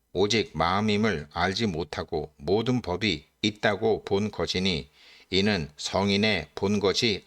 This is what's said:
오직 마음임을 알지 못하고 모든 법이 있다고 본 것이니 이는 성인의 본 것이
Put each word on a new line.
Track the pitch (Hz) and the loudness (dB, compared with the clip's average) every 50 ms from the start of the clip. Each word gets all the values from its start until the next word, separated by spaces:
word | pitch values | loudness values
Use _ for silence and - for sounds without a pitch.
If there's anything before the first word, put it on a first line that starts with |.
| _ _ - | _ _ -2
오직 | 87 98 104 110 113 95 - - | 0 0 2 2 0 0 -2 -2
마음임을 | 76 80 85 92 98 107 107 104 101 107 113 95 76 73 73 | -2 0 2 2 2 2 2 2 2 2 0 0 -2 -4 -6
알지 | - 85 87 92 98 92 117 107 | -4 -2 -2 0 0 0 -2 -2
못하고 | 87 78 82 - - - 85 - - 78 73 - - | -2 -4 -6 -6 -6 -8 -6 -6 -6 -6 -6 -8 -10
모든 | - 71 76 92 107 113 123 123 123 | -8 -2 0 2 2 2 2 0 -2
법이 | - - 90 87 107 107 87 73 - _ _ _ | -2 -2 -4 0 0 0 0 -2 -4 _ _ _
있다고 | - 107 107 - - 117 104 90 110 113 104 87 - | -2 -2 0 0 0 0 0 2 2 0 0 0 0
본 | - 101 98 107 104 | 0 0 0 0 -2
것이니 | - - 85 82 - 92 92 98 90 73 65 - _ _ - - - - - _ | -2 -4 -4 -2 -2 0 0 0 0 -2 -4 -8 _ _ -20 -20 -20 -20 -8 _
이는 | - 92 98 107 104 90 76 71 - - | 0 2 2 2 2 0 -2 -6 -10 -10
성인의 | - - - 95 98 101 98 101 104 110 104 87 76 - _ | -8 -4 0 0 2 2 2 2 2 2 0 0 -2 -6 _
본 | - - 98 104 104 | -4 -2 0 0 2
것이 | 92 98 90 - - 117 101 87 - | 2 0 2 2 2 0 0 -2 -6